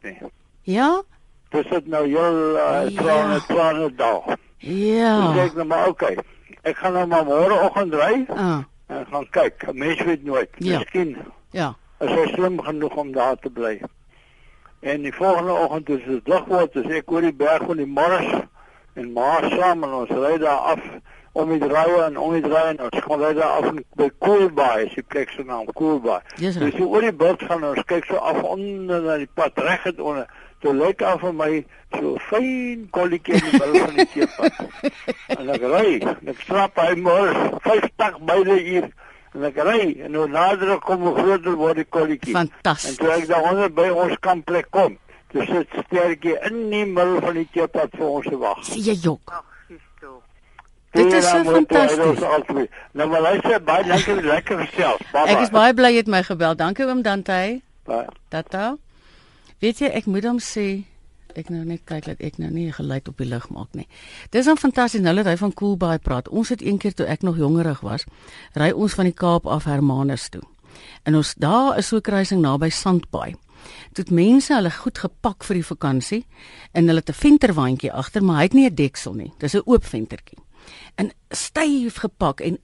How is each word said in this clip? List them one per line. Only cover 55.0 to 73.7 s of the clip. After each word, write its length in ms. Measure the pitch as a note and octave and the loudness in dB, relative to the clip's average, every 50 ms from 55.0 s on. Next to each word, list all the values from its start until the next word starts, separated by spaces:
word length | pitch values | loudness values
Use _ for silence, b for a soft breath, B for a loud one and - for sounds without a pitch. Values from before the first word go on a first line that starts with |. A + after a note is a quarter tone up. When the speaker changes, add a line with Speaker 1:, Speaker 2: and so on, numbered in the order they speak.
| - - - | -4 -2 0
Speaker 1:
Bye, 120 | - D#4 - | 2 4 4
Speaker 2:
Ek 120 | - B3 B3 | 4 2 2
is 60 | G#3+ | 2
Speaker 1:
bye. 80 | G#3 A3 | 4 4
Speaker 2:
baie 140 | G#3+ A#3+ B3 A3+ | 6 6 6 6
bly 140 | B3+ B3 A#3+ | 6 6 6
jy 60 | A#3 | 4
het 60 | A3 G#3+ | 2 2
my 120 | G#3 F#3 F3+ | 0 0 0
gebel. 300 | - G3 D#3+ E3+ D#3+ E3 D#3 | 0 -2 0 0 0 0 0
Dankie, 280 | D#3+ E3 D4 - C4+ C4 | -2 -2 -2 -2 -2 -2
oom 140 | B3+ B3+ A#3 | -2 -2 0
Dante. 300 | A3 G3 G3 F#3 - F#3+ F#3 F#3 G3+ A#3 C4 - _ _ _ _ | 0 -2 -2 -2 -2 -2 -2 -2 -2 -6 -8 -12 _ _ _ _
Speaker 1:
Bye. 220 | - A#2 A#2 A#2+ - - - _ _ - | -6 -6 -6 -6 -8 -14 -20 _ _ -10
Speaker 2:
Tata. 380 | D#3 D#3+ - - F#3 G3+ A#3 C#4 D4 - b b b b b b b b b b b b b b b | -10 -8 -8 -6 -6 -4 -4 -6 -8 -12 b b b b b b b b b b b b b b b
Weet 220 | - A3 A#3 - C#4+ | -2 -2 0 0 -2
jy, 80 | C#4 - - | -2 -2 -2
ek 80 | - G#3+ | -2 -2
moet 160 | F#3 G3 G#3 | -2 -2 0
hom 140 | A#3 A#3+ A#3+ | 0 -2 -2
sê, 240 | - - - G#3+ G#3 G3 G3 G3 G3 - - - - - _ _ - - - - | -4 -6 -6 -4 -4 -4 -4 -6 -8 -12 -20 -20 -20 -20 _ _ -20 -18 -14 -14
ek 140 | D#3 - F3 | -10 -8 -8
nou 80 | E3 E3 E3 | -8 -6 -8
net 160 | E3+ E3+ - | -8 -10 -10
kyk 220 | - E3 D#3 D3+ - | -10 -10 -10 -8 -10
dat 140 | D#3+ - - | -12 -10 -10
ek 140 | D#3 - - | -12 -10 -8
nou 80 | D#3+ D#3+ | -10 -8
nie 160 | D#3+ E3 E3+ E3 | -6 -6 -6 -6
'n 60 | D3 | -6
geluid 340 | - D3+ C#3+ C3+ C3+ - - | -8 -8 -6 -6 -6 -8 -10
op 100 | C#3+ - | -10 -10
die 100 | C3 B2 | -8 -8
lug 200 | A#2+ A#2 - - | -6 -8 -10 -12
maak 180 | - - G#2 - - - | -14 -14 -14 -14 -14 -14
nie. 80 | - - B B B B B B B B | -14 -14 B B B B B B B B
Dis 140 | - A3+ B3+ | -2 2 4
dan 120 | D4 D#4+ D4 | 4 2 4
fantasties, 440 | - C#4 A#3+ - B3 A#3 - A3 | 2 0 2 2 0 0 0 0
nou 120 | F#3+ E3+ E3+ | 2 2 2
dat 100 | G3 G#3+ | 2 2
hy 100 | G3 E3+ F3 | 0 0 0
van 160 | G3+ G3+ F3 | 0 -2 -2
Coolbaai 460 | - G3+ G3+ G3+ F3+ F3+ E3+ D#3+ D#3 | -2 -2 -2 0 0 0 0 -2 -2
praat. 280 | - - C3 B2 B2+ - | -2 -2 -4 -4 -4 -4
Ons 200 | - G3+ A3+ - | -2 -2 -2 -2
het 120 | B3 G#3 | -4 -4
een 160 | - - G3+ F#3+ | -2 -2 -2 0
keer 140 | - G#3 F#3 | -2 -4 -2
toe 120 | - - | -2 -4
ek 160 | - D3+ - | -4 -2 -2
nog 160 | - F#3 E3+ E3 | -2 -2 0 0
jongerig 420 | D3+ C#3+ D#3 E3+ E3 E3 C#3+ - | 2 2 2 2 2 0 -2 -4
was, 240 | - G2+ - - - B B B B B B B B B B | -6 -8 -6 -6 -8 B B B B B B B B B B
ry 160 | D3 D3 E3 | 0 0 0
ons 220 | - - G#3 G#3 - | 2 2 0 -2 0
van 120 | - F#3 | 2 0
die 80 | F3+ E3+ | 0 0
Kaap 320 | - - F3 E3+ E3+ - | 0 0 2 2 2 0
af 200 | - B2+ D3+ - | -2 -4 -2 -2
Hermanus 640 | D#3 D3 C#3 C#3+ C#3 C3 C3+ C#3 C#3 C3+ B2+ - - | -2 0 2 2 2 2 2 0 -2 -2 -4 -8 -10
toe. 120 | - - - - _ _ B B B B B B B B B | -14 -16 -18 -18 _ _ B B B B B B B B B
En 100 | D3+ D3+ | 2 2
ons, 200 | D#3 D3 - - | 2 2 0 -2
daar 420 | - C3+ C#3+ F#3+ A#3+ C4 C#4 - - | -2 0 2 2 4 4 2 2 0
is 100 | G3 - | -2 0
so 100 | A3+ A3 | -2 -2
'n 40 | |
kruising 400 | - - G3+ G3 F#3+ - G3 F#3 | -2 0 0 0 0 0 2 2
naby 280 | D#3+ C#3 C3+ C#3+ D#3+ D#3+ | 2 2 2 0 0 -2
Sandbaai. 640 | D#3 - - G3 F3+ F3 - - - - - - - - _ B B B B B | -2 -2 0 2 2 2 0 -2 -8 -8 -8 -8 -12 -14 _ B B B B B